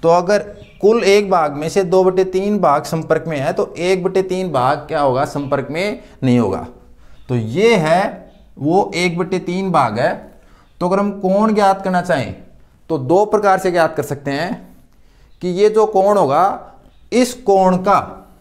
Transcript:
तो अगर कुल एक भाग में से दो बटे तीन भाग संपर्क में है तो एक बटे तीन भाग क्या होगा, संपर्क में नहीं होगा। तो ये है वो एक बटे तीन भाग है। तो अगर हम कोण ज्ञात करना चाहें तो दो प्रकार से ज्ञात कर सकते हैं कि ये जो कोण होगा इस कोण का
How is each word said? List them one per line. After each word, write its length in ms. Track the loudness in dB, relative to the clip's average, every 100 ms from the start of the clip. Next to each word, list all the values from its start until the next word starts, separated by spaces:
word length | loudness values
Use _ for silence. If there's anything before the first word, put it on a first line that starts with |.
तो 60 | 4
अगर 280 | 2 2 -2 -2 -16 -20 0
कुल 220 | 2 4
एक 260 | 4 2 4
भाग 240 | 0 0
में 160 | -4 -4
से 140 | -2 2
दो 180 | 4
बटे 200 | 4 2 0
तीन 340 | -2 -2 0
भाग 240 | 2 2
संपर्क 420 | 0 -6 0 -2 -2
में 100 | -4
है 160 | -4
तो 200 | -4 -6 -4
एक 240 | -2 0
बटे 180 | 0 -2
तीन 280 | -2 -4 -2
भाग 260 | 0 0 -2
क्या 220 | -4 -2
होगा, 240 | 0 0 -2
संपर्क 420 | -4 -4 -4 -4
में 320 | -6 -6 -6 -14 -4
नहीं 160 | 0 2
होगा। 280 | 0 -4 -10 -20 -20 -20 -20 -20 -6
तो 60 | -6
ये 400 | -4 0 2 2
है 540 | 2 0 0 -6 -20 -20 -20 -8
वो 340 | 0 0 0 -2
एक 220 | -2 -2
बटे 220 | -4 -4
तीन 300 | -4 -6 0
भाग 280 | 0 0 0
है। 140 | -2 -2 -12 -20 -20 -20 _ -6
तो 60 | -2
अगर 120 | 0
हम 120 | -2 -2
कोण 340 | 0 2 2
ज्ञात 300 | 2 2 2
करना 180 | 0 -2
चाहें 340 | 0 -2 -2 -10 -18 -20 _ _ _
तो 80 | -6
दो 260 | 0 2 2
प्रकार 340 | 2 2 2
से 120 | 0
ज्ञात 240 | 0 0 -2
कर 60 |
सकते 280 | -6 -6 -6
हैं 440 | -4 -4 -8 -12 -20 _ _ _ _ _ -10
कि 80 | -6
ये 200 | 2 2
जो 160 | 4 2
कोण 300 | 2 2 2
होगा 520 | 2 2 0 -2 -12 -20 -20 -20 -2
इस 220 | 0 0 -2
कोण 360 | 0 2 4 2
का 480 | 2 0 0 -14 -20 -20